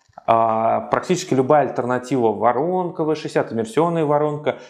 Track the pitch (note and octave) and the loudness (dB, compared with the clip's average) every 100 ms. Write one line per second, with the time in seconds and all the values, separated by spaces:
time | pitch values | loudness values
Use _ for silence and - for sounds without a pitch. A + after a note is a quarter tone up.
0 | _ - - A2+ A2+ A2 A2+ A2+ A2 A#2+ | _ -10 2 4 4 2 2 0 0 -2
1 | - F3+ - C3 C3 D3+ A#2+ C#3 A#2+ B2 | 0 -4 0 0 4 4 4 -2 -2 -4
2 | B2 C3+ A2+ G2 A2+ B2 E3 F#3 F3 E3 | -2 0 0 2 0 2 0 -2 -4 -4
3 | D#3 D3+ D3 D3+ - A2+ A2 C#3+ E3+ E3+ | -4 -4 -2 -2 -2 -4 -4 0 0 0
4 | D3 D3 D3+ D3 C3+ - - | 0 2 0 -2 -4 -6 -10